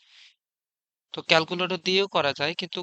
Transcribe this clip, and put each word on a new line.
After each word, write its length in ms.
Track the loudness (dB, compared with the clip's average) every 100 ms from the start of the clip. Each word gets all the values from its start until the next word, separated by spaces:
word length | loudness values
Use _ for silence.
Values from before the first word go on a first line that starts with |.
| _ -20 -20 _ _ _ _ _ _ _ -16
তো 40 | -8
ক্যালকুলেটর 580 | 4 4 4 -2 -2 -2
দিয়েও 260 | 0 0 2
করা 240 | 0 0
যায়, 220 | 0 -4
কিন্তু 240 | -4 -8 -10